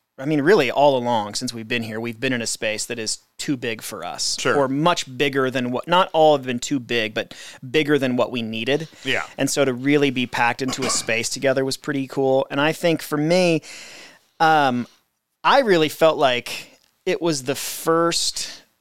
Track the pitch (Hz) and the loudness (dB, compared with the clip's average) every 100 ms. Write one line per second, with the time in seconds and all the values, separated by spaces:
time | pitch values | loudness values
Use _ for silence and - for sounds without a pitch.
0 | _ - 135 156 139 202 127 113 143 135 | _ -10 -2 0 4 4 4 4 4 4
1 | 120 117 104 104 127 117 110 120 113 110 | 2 0 0 -6 -8 -8 -4 -4 -4 -6
2 | 117 110 131 123 113 - 110 107 - 117 | -8 -4 -4 -2 -4 -4 -4 -4 -6 -6
3 | 107 - _ - - 135 123 110 - 104 | -6 -8 _ -12 -4 -4 -4 -6 -8 -10
4 | 85 - - - 139 143 135 135 165 170 | -10 -6 -6 -2 0 2 2 2 2 0
5 | - 127 147 135 131 127 123 123 - 180 | -2 -2 -2 0 -2 -2 -2 -4 0 2
6 | 185 160 156 147 127 123 - 143 117 120 | 2 4 4 4 0 -6 -2 -4 -2 -2
7 | 110 110 101 - - - 131 156 147 147 | -2 -4 -6 -10 -20 -16 -2 0 2 2
8 | 131 123 113 123 113 113 117 147 160 - | 2 0 0 -2 -6 -4 -2 -2 -2 -10
9 | 131 117 78 - 139 - 135 123 135 147 | -4 -2 -4 -4 -2 2 0 0 2 2
10 | 143 127 123 - 120 120 131 123 123 - | 2 0 -2 0 0 0 -4 -4 -4 -4
11 | - 113 117 - 135 131 135 131 - 143 | -2 -4 -4 -2 0 0 0 -4 -6 -6
12 | 135 - 135 131 - 139 147 156 175 156 | -4 -2 2 2 0 0 0 0 0 0
13 | - 151 151 180 180 160 - - - - | -2 -2 2 2 4 2 -2 -18 -18 -20
14 | - - _ - 160 156 139 123 117 _ | -20 -20 _ 0 4 4 4 0 -6 _
15 | _ _ _ _ 160 247 247 175 156 - | _ _ _ _ 2 4 6 4 2 4
16 | 160 139 143 123 - - - _ _ _ | 4 6 2 2 -4 -10 -14 _ _ _
17 | - 180 170 147 127 139 - - - 165 | -4 -2 0 -2 -4 -6 -6 -6 0 2
18 | 170 165 - - - - _ _ | 2 0 -4 -6 -10 -12 _ _